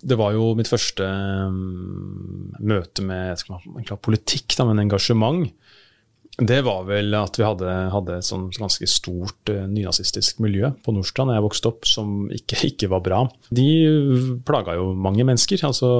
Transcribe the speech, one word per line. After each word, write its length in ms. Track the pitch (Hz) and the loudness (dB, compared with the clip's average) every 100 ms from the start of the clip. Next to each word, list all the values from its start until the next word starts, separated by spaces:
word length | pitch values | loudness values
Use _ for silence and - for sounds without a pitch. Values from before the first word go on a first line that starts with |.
| - | -2
det 100 | 117 | 2
var 140 | 104 | 2
jo 220 | 107 113 113 | 2 2 2
mitt 140 | 113 | 0
første, 320 | 120 - - | 0 -2 -2
eh, 460 | 95 98 98 98 95 95 92 90 92 92 95 95 92 92 95 - | -2 -2 -2 -2 -2 -2 -4 -8 -8 -10 -10 -10 -12 -12 -12 -6
møte 400 | 101 104 87 - | -2 -2 -2 -8
med, 320 | 95 92 92 87 | -6 -4 -6 -8
skal 200 | - 90 | -10 -12
man 180 | - 113 | -14 -14
egentlig 220 | 110 104 | -10 -6
ha 80 | - | 0
politikk 480 | 110 - 139 - - | 0 0 -6 -4 0
da, 80 | 123 | 2
men 140 | 107 104 | 4 4
engasjement. 640 | 101 - 113 113 170 151 - _ - _ _ _ _ - - | 2 2 2 2 2 -2 -6 _ -20 _ _ _ _ -16 -2
Det 220 | 113 131 | 2 2
var 220 | 127 95 92 | 2 -2 0
vel 240 | 101 104 104 | 0 2 0
at 200 | 101 - | 0 0
vi 80 | |
hadde, 240 | 107 95 92 92 92 | 0 0 -2 -2 0
hadde 240 | 101 92 87 | -2 -2 -4
et 80 | |
sånn 220 | 87 95 92 92 | -4 -6 -6 -6
ganske 320 | 101 - - | -4 -2 0
stort, 640 | - - 90 95 - - | -2 -2 -6 -6 -8 -4
eh, 160 | 101 95 | -4 -2
nynazistisk 720 | 104 92 92 92 - - - | -2 0 -2 -2 -2 -2 0
miljø 320 | 110 98 123 135 - | 0 2 0 -2 -2
på 80 | 104 | -2
Nordstrand 320 | 92 - 131 | -2 -2 0
da 80 | 113 | 2
jeg 80 | |
vokste 240 | 104 - - | 0 0 -2
opp, 160 | - - | 0 0
som 440 | - 104 101 101 | 0 0 -4 -4
ikke, 320 | - - - | -8 -6 -2
<laughs> 80 | - | -2
ikke 160 | - 98 | 0 0
var 140 | 92 | 0
bra. 240 | 92 95 123 - - | 2 0 0 -4 -4
De 880 | 123 135 160 156 156 139 127 131 123 127 | 2 4 6 6 4 4 2 2 -4 0
plaga 300 | 143 87 85 | 0 0 -2
jo 140 | 92 95 | -2 0
mange 300 | 95 101 127 | 2 4 4
mennesker. 320 | 123 - 190 143 | 4 2 0 0
Altså, 240 | 127 127 123 | 2 2 4